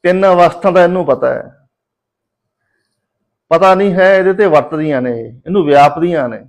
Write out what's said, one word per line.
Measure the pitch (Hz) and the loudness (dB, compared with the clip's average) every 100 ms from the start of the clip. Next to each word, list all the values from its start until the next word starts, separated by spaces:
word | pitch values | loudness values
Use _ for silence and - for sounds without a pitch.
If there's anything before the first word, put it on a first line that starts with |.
ਤਿੰਨ | 175 185 196 | -2 0 2
ਅਵਸਥਾ | 180 175 - 196 | 4 2 0 -2
ਦਾ | 180 | 2
ਇਹਨੂੰ | 175 180 151 | 0 0 -4
ਪਤਾ | 127 131 | -2 -2
ਹੈ, | 123 - _ _ _ _ _ _ _ _ _ _ _ _ _ _ _ _ _ _ _ _ | -6 -10 _ _ _ _ _ _ _ _ _ _ _ _ _ _ _ _ _ _ _ _
ਪਤਾ | 165 190 190 | 0 2 2
ਨਹੀਂ | 202 | 0
ਹੈ | 185 185 190 | 2 2 2
ਇਹਦੇ | 185 | 0
ਤੇ | 190 202 | 0 2
ਵਰਤਦੀਆਂ | 151 - 156 156 139 | 2 0 -6 -4 -4
ਨੇ, | 123 117 | -4 -8
ਇਹਨੂੰ | 113 123 160 196 147 | -10 -16 -6 -4 2
ਵਿਆਪਦੀਆਂ | 143 143 143 175 165 127 | 4 4 0 -4 -4 -6
ਨੇ। | 107 | -10